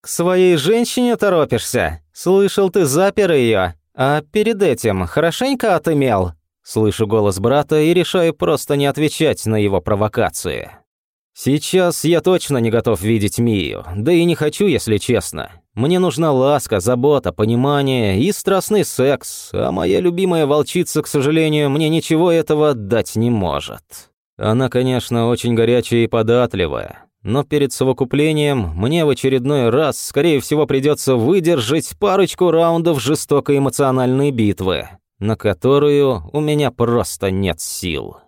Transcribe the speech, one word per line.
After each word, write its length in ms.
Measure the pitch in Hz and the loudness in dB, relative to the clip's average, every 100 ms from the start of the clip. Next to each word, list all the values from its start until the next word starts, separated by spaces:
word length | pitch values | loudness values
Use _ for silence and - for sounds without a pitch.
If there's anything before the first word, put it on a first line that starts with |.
«К 80 | - | -12
своей 480 | - 175 185 185 170 | -4 0 4 4 2
женщине 600 | 139 226 240 - 247 233 | 2 0 0 0 0 0
торопишься? 840 | 208 180 139 117 - 123 82 80 _ | 2 2 0 -2 -2 -2 -2 -4 _
Слышал, 560 | - - 190 202 - 190 | -8 0 2 2 2 0
ты 160 | 202 156 | 2 2
запер 460 | 139 196 202 196 | 2 0 2 2
её, 400 | 151 117 104 92 82 _ | 2 2 2 0 -4 _
а 280 | - 135 147 | -4 0 0
перед 400 | 151 214 214 214 | -2 -2 0 2
этим 420 | 190 127 113 95 87 | 0 2 0 0 -2
хорошенько 680 | - 165 156 254 269 233 175 | 0 -2 0 -2 0 0 0
отымел?» 560 | 165 147 135 101 90 - _ _ | 0 0 2 0 -2 -6 _ _
Слышу 440 | - - 110 - 107 | -8 0 0 0 2
голос 320 | 110 104 92 | 2 2 0
брата 400 | 110 139 147 156 | 0 0 2 2
и 120 | 156 | 2
решаю 420 | 175 160 190 165 | 2 0 0 0
просто 420 | 156 175 147 - 143 | 0 -2 -2 0 0
не 100 | 143 | 0
отвечать 580 | 139 156 - 156 110 113 | 0 -2 0 0 0 -2
на 100 | 110 | 0
его 240 | 104 98 | 2 0
провокации. 920 | - 104 107 123 104 - 90 62 - - _ _ _ _ _ | -2 -2 -2 0 -2 -2 -8 -8 -10 -20 _ _ _ _ _
Сейчас 720 | - - 143 - 185 175 165 | -8 -2 -2 0 0 0 0
я 160 | - 170 | 0 0
точно 380 | 165 180 - 135 | 2 0 0 -2
не 120 | 113 | 0
готов 300 | 113 117 104 | 0 0 -2
видеть 360 | 101 113 101 - | 0 0 0 0
Мию, 460 | 120 107 76 50 71 92 | 0 0 -2 -6 -10 -4
да 160 | 120 | 0
и 120 | 175 | 2
не 120 | 170 165 | 2 0
хочу, 300 | 151 - 202 | -2 0 0
если 320 | 123 - 104 | 0 0 -2
честно. 520 | - 117 - 80 60 - _ | 0 -2 -2 -10 -14 -18 _
Мне 240 | - 135 180 | -4 0 2
нужна 320 | 180 135 165 | 0 0 0
ласка, 480 | 135 131 143 - 104 | 2 2 0 0 -2
забота, 540 | 90 123 135 143 - | 0 0 2 2 0
понимание 880 | - 110 120 135 143 139 131 107 95 | -2 0 2 0 0 0 0 0 2
и 100 | 160 | 0
страстный 540 | 202 - 190 - 214 | -2 0 -2 0 0
секс, 680 | - - 131 135 - - - | 0 0 0 0 -4 -16 -10
а 200 | 95 120 | -4 -4
моя 280 | 175 175 196 | -2 0 0
любимая 460 | 180 175 190 165 147 | 0 0 0 0 2
волчица, 560 | 147 147 180 170 156 | 0 0 -2 -2 -4
к 40 | 147 | -2
сожалению, 640 | 147 135 160 160 151 147 | -2 0 0 0 0 0
мне 180 | 139 156 | 0 0
ничего 420 | 160 - 160 175 | -2 0 0 2
этого 440 | 165 156 151 151 | 2 0 2 2
дать 420 | 127 98 117 95 107 | 0 -2 -2 -2 -2
не 140 | 117 | 0
может. 520 | 117 90 73 - 55 _ - - _ _ _ | 0 -2 -4 -8 -16 _ -20 -20 _ _ _
Она, 320 | 107 113 131 | -2 0 0
конечно, 600 | 123 127 127 - 117 117 | 0 0 -2 -2 -2 0
очень 260 | 120 120 | 0 0
горячая 500 | 117 113 123 110 120 | 0 2 2 2 0
и 20 | 113 | 2
податливая, 1000 | 120 110 120 123 98 85 62 50 - _ _ | 0 2 2 0 0 -2 -4 -8 -14 _ _
но 220 | 95 123 | -4 -4
перед 280 | 143 147 139 | 0 0 0
совокуплением 1000 | - 131 127 127 143 151 156 147 135 87 78 | 0 -2 0 0 0 0 2 0 0 -2 -2
мне 280 | 113 170 | -2 0
в 40 | 156 | 0
очередной 640 | 131 135 131 123 147 117 | 0 0 0 0 0 2
раз, 280 | 123 156 - | 2 0 -4
скорее 400 | - - 165 143 | -4 0 2 0
всего, 260 | - 151 147 | 0 0 2
придётся 500 | 135 139 147 - 127 | 2 0 0 0 0
выдержать 760 | 113 190 165 165 110 156 - - | 2 2 2 0 0 -2 -4 -4
парочку 520 | 208 190 185 - 180 | 0 2 0 2 2
раундов 500 | 160 170 165 165 151 | 4 2 2 0 0
жестокой 580 | 113 151 - 143 131 143 | 0 -2 0 -2 2 0
эмоциональной 720 | 139 - 139 131 127 131 143 | 0 0 0 2 0 0 0
битвы, 580 | 127 107 95 95 80 - - _ _ | 0 0 0 -2 -4 -6 -16 _ _
на 140 | 104 110 | -4 -2
которую 920 | 104 95 127 143 147 143 139 117 80 | -2 0 2 2 4 2 2 0 -4
у 80 | 147 | -4
меня 320 | 151 151 139 | -2 0 -2
просто 580 | - 117 120 - - 98 | -2 0 0 -2 -4 -4
нет 300 | 95 98 78 | -2 -2 -4
сил. 560 | - - 92 73 50 - | -8 -8 -6 -6 -8 -16